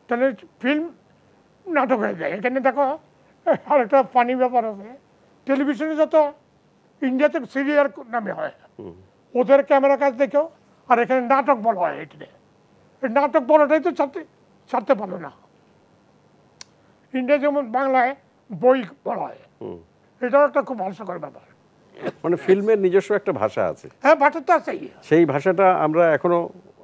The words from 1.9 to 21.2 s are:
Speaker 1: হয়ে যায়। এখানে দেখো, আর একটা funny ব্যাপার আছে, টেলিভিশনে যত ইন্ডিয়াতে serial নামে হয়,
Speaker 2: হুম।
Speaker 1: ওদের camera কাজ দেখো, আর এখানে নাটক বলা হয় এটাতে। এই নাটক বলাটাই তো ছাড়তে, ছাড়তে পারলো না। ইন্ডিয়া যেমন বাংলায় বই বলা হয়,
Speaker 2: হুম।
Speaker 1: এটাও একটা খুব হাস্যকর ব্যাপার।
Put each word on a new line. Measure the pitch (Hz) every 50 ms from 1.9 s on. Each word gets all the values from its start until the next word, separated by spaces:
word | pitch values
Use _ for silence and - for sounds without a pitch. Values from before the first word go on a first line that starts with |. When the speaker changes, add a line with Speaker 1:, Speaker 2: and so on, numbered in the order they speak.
| 254
Speaker 1:
হয়ে | 214 214 208 196
যায়। | 160 160 143
এখানে | 170 208 208 247 254 269
দেখো, | 240 262 233 285 277 262 302 320 _ _ _ _ _ _ _ _ - 339 262 - -
আর | - 294 277
একটা | 233 202 285 269 254
funny | - - 247 240 240 262
ব্যাপার | 254 254 247 254 240 220
আছে, | 220 202 196 202 226 262 285 _ _ _ _ _ _ _ _ -
টেলিভিশনে | 262 269 269 285 294 269 202 311 311 311
যত | 302 302 - 330 311 294 285 294 _ _ _ _ _ _ _ _ _ _ _ _ -
ইন্ডিয়াতে | 285 254 254 262 294 294 311 311 240 - -
serial | 269 277 285 294 285 277 277 - 311 262 226
নামে | 240 233 208 190
হয়, | - 160 156 139 - _ _ _ _ -
Speaker 2:
হুম। | 104 90 82 92 95 _ _ _ _ _ - 240
Speaker 1:
ওদের | 247 185 277 277 277
camera | - 285 269 269 277 277
কাজ | - 285 277 226
দেখো, | 240 285 - 285 285 320 330 _ _ _ _ _ _ _
আর | - 247 233
এখানে | 240 - 262 262
নাটক | 240 233 269 277 269 285 269
বলা | 220 208 233 208 180
হয় | 175 151 143
এটাতে। | 143 160 147 - 147 - - _ _ _ _ _ _ _ _ _ _ _ _ _ - 269
এই | 240
নাটক | 226 277 285 277 - 311
বলাটাই | 247 233 302 302 294 262 311 311
তো | 269 349
ছাড়তে, | 359 - 285 277 - 359 - _ _ _ _ _ _ _ _ -
ছাড়তে | - 247 202 - 262
পারলো | 196 214 185 180
না। | - 156 135 - _ _ _ _ _ _ _ _ _ _ _ _ _ _ _ _ _ _ _ _ _ _ _ _ - - _ _ _ _ _ _ _ _ _ -
ইন্ডিয়া | 254 254 254 294
যেমন | 277 277 294 277 285 269 214
বাংলায় | 226 262 277 269 262 254 240 254 277 - _ _ _ _ _ -
বই | 202 147 226 254 262 262 214 - - _ -
বলা | - - 175
হয়, | 147 123 - - - _ _ -
Speaker 2:
হুম। | 113 101 90 85 - _ _ _ _ _ _ - 247
Speaker 1:
এটাও | 240 262 277 294
একটা | 277 285 285
খুব | 269 269 262 208
হাস্যকর | 185 196 180 220 208 185 180
ব্যাপার। | 165